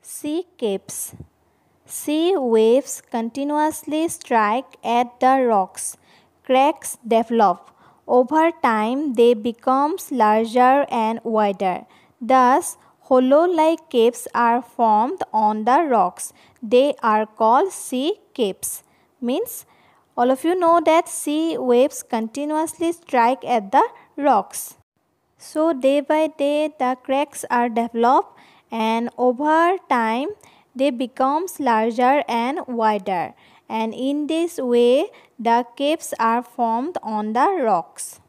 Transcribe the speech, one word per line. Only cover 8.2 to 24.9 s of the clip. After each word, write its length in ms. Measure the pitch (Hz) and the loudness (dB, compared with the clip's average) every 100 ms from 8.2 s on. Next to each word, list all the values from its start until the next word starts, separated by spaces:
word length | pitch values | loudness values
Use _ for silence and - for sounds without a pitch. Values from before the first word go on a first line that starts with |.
| 254 311 330 330 | 2 2 2 0
time, 540 | 254 220 214 262 302 233 | -2 0 -2 -2 -4 2
they 180 | 233 | 4
become 640 | 233 226 226 - 262 294 370 - | 4 -2 -4 0 0 0 -4 -6
larger 720 | 262 214 214 226 240 247 277 285 | 0 2 2 0 2 4 4 0
and 300 | 240 220 226 | -2 -2 -4
wider. 640 | 233 220 208 196 190 175 - _ _ _ | -2 0 0 0 -2 -4 -10 _ _ _
Thus, 560 | 226 262 247 285 339 - _ _ _ | 2 4 6 4 0 -14 _ _ _
hollow-like 800 | 254 254 285 349 339 311 330 _ | 2 4 4 4 2 2 0 _
caves 380 | 247 226 240 - - | 2 2 0 -8 0
are 260 | 240 240 | 0 0
formed 600 | 247 - 226 214 240 370 - | -4 -2 2 2 0 -4 -4
on 320 | 214 214 214 214 | 0 0 0 2
the 180 | 277 | 2
rocks. 500 | 330 233 180 - - _ _ _ | 2 0 0 -4 -16 _ _ _
They 320 | 220 247 285 277 | 0 2 2 0
are 240 | 226 214 214 | 0 0 -2
called 460 | - 220 254 381 | 0 2 4 2
sea 420 | - - 254 285 427 _ | -6 -8 -4 -4 -6 _
caps. 500 | - 208 185 - - _ _ _ _ | -4 -4 -4 -10 -12 _ _ _ _
Means, 460 | 240 285 480 - - _ _ _ _ - | -6 -4 -6 -12 -20 _ _ _ _ -2
all 140 | 247 | 0
of 140 | 262 | 0
you 100 | 320 | 0
know 280 | 370 330 339 320 | 0 2 2 4
that 240 | 320 349 | 2 0
sea 480 | - - 302 330 - | -8 -4 -2 -2 -4
waves 460 | 254 240 285 - | 0 2 2 -2
continuously 880 | - 233 220 277 294 302 320 - 339 | -8 -6 -6 -8 -4 -4 -4 -4 -4
strike 520 | 339 - 254 233 262 | -4 -4 2 2 0
at 280 | - 240 196 | -2 -4 2
the 160 | 277 453 - _ - | 2 2 -4 _ -2
rocks. 640 | 285 226 190 - - - _ | 2 2 0 -12 -14 -18 _